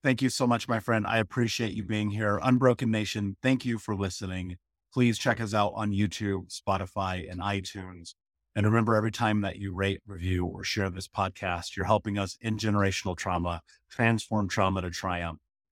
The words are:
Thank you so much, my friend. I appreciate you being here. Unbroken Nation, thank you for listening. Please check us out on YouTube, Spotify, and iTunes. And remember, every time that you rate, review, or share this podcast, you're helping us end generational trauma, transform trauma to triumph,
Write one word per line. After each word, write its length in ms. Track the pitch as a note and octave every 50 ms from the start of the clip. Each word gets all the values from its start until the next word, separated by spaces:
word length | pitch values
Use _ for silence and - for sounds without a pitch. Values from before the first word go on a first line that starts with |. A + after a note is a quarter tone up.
Thank 180 | - C#3 B2+ G#2+ C3
you 60 | B2+
so 180 | - - C3+
much, 200 | B2 A#2+ A2+ -
my 120 | - A#2 A2
friend. 260 | - - A#2 A2 G#2
I 140 | F#2+ A2 A2+
appreciate 540 | A2 - - B2+ A#2+ A2 - - A#2 G#2+ F#2+
you 100 | A2 G#2
being 260 | F2+ G#2+ G#2+ G#2 G#2
here. 300 | G2+ G#2+ A2 G#2 G2+ -
Unbroken 480 | - C3 B2+ B2 C3+ B2+ A#2+ - C3+ A#2
Nation, 480 | A2 G#2+ G#2+ G2 - A2 G2+ G2 G2 _ -
thank 220 | C3 C3+ B2 -
you 120 | B2+ A#2
for 180 | G#2+ - - G#2+
listening. 600 | F#2+ G2 F#2+ F#2 - G#2+ F#2+ F#2 F#2 F#2 F#2 F2+ - _ _ _ _ _ _
Please 280 | - C3 B2 A#2+ A2 -
check 200 | - B2+ A2+ G2+
us 140 | A2+ G#2 G#2
out 200 | G#2+ G2+ G#2 -
on 160 | - G#2+ G#2
YouTube, 600 | G2+ G2 G#2 G2 - - G#2+ G2+ G2 F#2+ F2+ -
Spotify, 760 | - - _ - G2 F#2+ G2 F#2 _ G2+ G2 F#2 F#2 F#2 - F#2
and 80 | F2+ F2+
iTunes. 760 | F#2 G2+ G2+ G2 F#2+ - - G#2 F#2 F#2 F2+ F2 E2+ - - _ _ _ _ _ _ _ _
And 100 | G#2 G#2
remember, 300 | G#2+ A2 A#2 A2 G#2+ A2+
every 160 | G#2+ G#2+ A2+
time 300 | G#2 - A#2+ G#2+ G#2 G#2
that 160 | G2+ F#2+ E2+
you 140 | - G2+ G2+
rate, 300 | F#2 F#2+ G2 G2 G2 F2+ _
review, 380 | G#2 G2 F2+ F2 F#2 F#2 F2+ F2+
or 180 | F2+ - F#2 -
share 260 | - - A2 G2 G2
this 180 | F2 F#2 F#2+
podcast, 680 | - _ - G2 F#2+ F#2 - - F#2 F2 E2+ E2 - -
you're 100 | F#2+ F2+
helping 320 | D#2+ G#2+ G#2 - A2 G2+
us 180 | G#2 G2 F#2 - _
end 180 | - A2+ A2 G#2
generational 560 | A2 A2 G#2 G2+ G2 G2 F#2+ - - G2 F2+
trauma, 460 | - - G2 F2+ F2 F2 F2 E2+ E2 _ _ - _ _ _
transform 560 | - - A#2+ A2+ A#2 G#2+ - - A2 G#2+ G2+
trauma 340 | F#2 - - G2 F#2+ F#2+ F#2+
to 80 | F#2 F2+
triumph, 500 | F2 - - F#2+ F2+ F2 F2 E2 D#2 - _ _ _ _ _ _